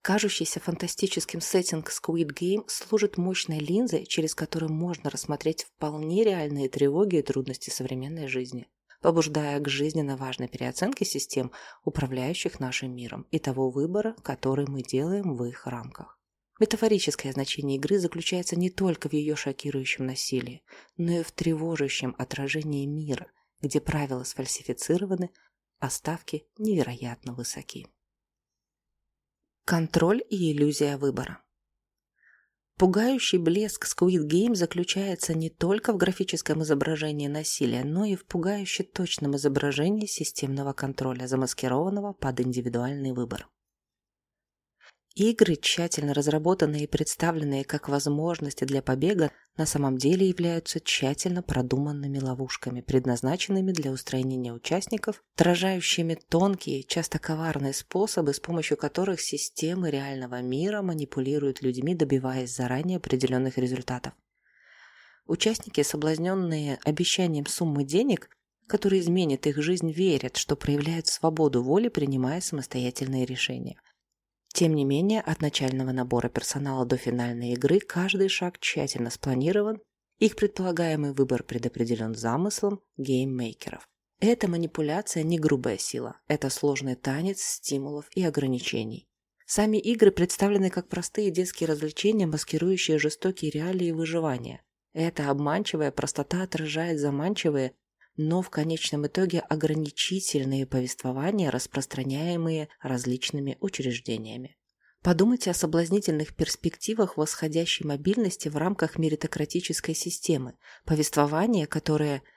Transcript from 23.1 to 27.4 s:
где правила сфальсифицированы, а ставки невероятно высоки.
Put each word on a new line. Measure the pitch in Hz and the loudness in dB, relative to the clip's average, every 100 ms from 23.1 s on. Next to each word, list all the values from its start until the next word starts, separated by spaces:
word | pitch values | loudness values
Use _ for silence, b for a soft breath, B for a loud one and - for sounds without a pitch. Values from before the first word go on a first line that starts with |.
| 127 - _ _ _ | -4 -6 _ _ _
где | 143 147 | -2 -2
правила | - 151 139 127 | 0 -2 -2 -4
сфальсифицированы, | 127 - 131 - - 123 - 175 196 185 180 b b _ _ _ | -6 -8 -6 -6 -6 -6 0 0 2 -2 -4 b b _ _ _
а | 135 | -6
ставки | - 147 165 - 151 _ - | -4 -4 -6 -6 -10 _ -4
невероятно | 214 180 123 120 120 120 131 | 0 2 0 -4 -8 -8 -10
высоки. | 123 | -8